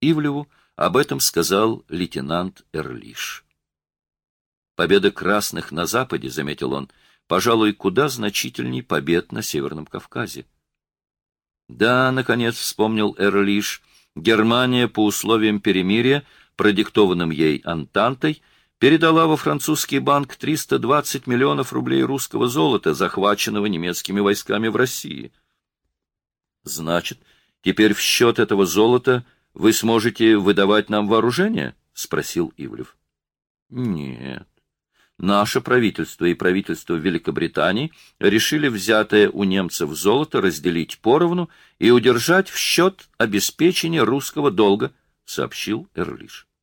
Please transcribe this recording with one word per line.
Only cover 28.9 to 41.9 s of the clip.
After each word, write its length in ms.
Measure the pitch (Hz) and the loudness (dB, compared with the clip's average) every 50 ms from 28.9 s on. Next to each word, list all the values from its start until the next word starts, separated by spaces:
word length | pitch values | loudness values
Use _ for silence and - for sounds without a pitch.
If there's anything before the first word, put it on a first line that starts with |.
| 123 123 123 - 127 123 123 _ _ _ _ _ _ | 4 2 2 2 0 0 -2 _ _ _ _ _ _
вы 200 | - 85 107 110 | 2 2 2 2
сможете 640 | - - 110 113 113 104 120 107 - 117 113 110 | 4 0 2 2 2 2 0 -2 2 4 4 6
выдавать 540 | 104 95 95 101 92 98 98 104 107 104 - | 6 4 2 4 4 4 4 4 2 2 0
нам 180 | 110 104 104 101 | -2 -2 0 2
вооружение?" 680 | 110 113 107 117 120 123 185 214 220 - 73 64 - _ _ _ _ | 2 2 2 0 0 0 -2 -2 -2 -4 -6 -6 -10 _ _ _ _
спросил 580 | - - - - 73 71 - - 85 87 - - | -16 -12 -6 -6 -6 -6 -4 -4 -4 -4 -4 -6
Ивлев. 400 | _ 71 64 53 57 64 - _ _ _ _ _ _ _ _ _ _ _ _ _ _ _ _ | _ -14 -14 -12 -14 -16 -16 _ _ _ _ _ _ _ _ _ _ _ _ _ _ _ _
"Нет. 760 | - 127 127 117 95 80 71 67 64 58 62 67 65 - - _ _ _ _ _ _ _ _ _ _ _ _ _ _ _ | -10 -6 -4 -4 -4 -4 -6 -10 -10 -12 -12 -12 -12 -12 -14 _ _ _ _ _ _ _ _ _ _ _ _ _ _ _
Наше 420 | - 92 101 101 104 120 - 131 | -2 0 2 2 2 2 0 -4
правительство 640 | 123 - 123 123 117 104 - - 80 - - _ 87 | 0 2 2 2 2 2 -2 -4 -8 -8 -6 _ 0
и 100 | 87 87 | 0 0
правительство 600 | - 87 90 92 95 98 - 87 78 - - 87 | 2 0 0 0 0 -2 -4 -8 -10 -6 -6 -6
Великобритании 1000 | 82 78 95 87 78 - - 78 69 80 78 - - 76 85 92 107 139 160 _ _ - _ _ _ | -2 -2 -2 -2 -2 -4 -4 -4 -4 -4 -4 -2 0 0 0 0 -2 -4 -6 _ _ -20 _ _ _
решили 480 | - 101 101 110 110 - 151 156 147 | 0 2 2 2 0 0 -2 0 0
взятое 640 | 143 117 101 92 101 113 107 107 104 - 107 104 98 | -2 -2 -2 -2 2 2 2 2 4 4 4 4 4
у 140 | - 82 101 | 4 0 -2
немцев 460 | 95 95 98 92 85 - - 87 76 | 0 0 0 0 -2 -4 -4 -6 -4
золото 500 | 76 73 80 98 107 135 151 147 - 135 | -6 -2 0 2 2 2 0 -2 -2 0
разделить 580 | 95 95 80 73 71 90 85 85 80 - - - | 0 0 -2 0 -2 -2 -2 -2 -4 -6 -8 -6
поровну 500 | _ 110 123 151 175 170 170 180 175 - _ _ _ _ _ _ | _ 2 4 4 4 2 0 -2 -4 -6 _ _ _ _ _ _
и 120 | - 107 | 4 6